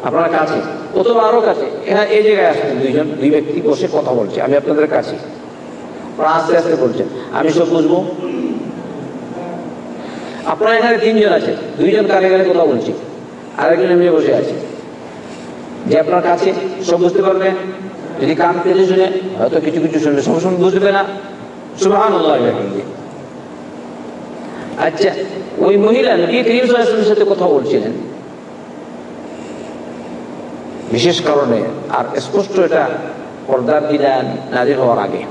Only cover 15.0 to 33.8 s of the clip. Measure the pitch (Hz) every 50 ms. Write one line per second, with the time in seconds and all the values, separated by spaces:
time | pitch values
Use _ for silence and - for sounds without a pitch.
15 | - - - - - - - - - - - - - - - - - - - 160
16 | 160 - 180 180 180 175 175 170 190 185 190 - 196 - - - - 170 170 175
17 | 180 170 185 202 185 190 190 185 190 190 185 185 - - - - - - - -
18 | - - - - 135 135 160 165 175 175 175 180 180 190 180 190 190 185 185 185
19 | 185 185 185 185 185 185 185 - 107 131 147 160 143 151 156 175 156 160 156 156
20 | 151 147 143 139 - - - 165 165 185 185 180 180 190 190 196 196 202 196 196
21 | 196 202 - - - - - - - - - - - - - - 185 190 208 196
22 | 208 220 190 170 160 156 151 131 120 113 104 98 101 98 95 101 101 - - -
23 | - - - - - - - - - - - - - - - - - - - -
24 | - - - - - - - - - - - - - - - - - 160 160 -
25 | 196 196 - - - - - - - - - - - - 202 202 202 214 226 254
26 | 269 247 226 170 170 170 233 247 247 226 226 247 254 240 240 240 233 240 214 226
27 | 208 208 214 208 208 196 196 - 180 180 151 139 123 - - 120 101 110 - -
28 | - - - - - - - - - - - - - - - - - - - -
29 | - - - - - - - - - - - - - - - - - - - -
30 | - - - - - - - - - - - - - - - - - 110 110 120
31 | 117 175 170 - - 151 151 143 143 123 117 107 101 - - - - - - 127
32 | 120 117 - 143 131 - - 196 196 - - 190 175 160 160 160 143 135 - -
33 | - - - - - - - - - - 135 131 127 143 151 151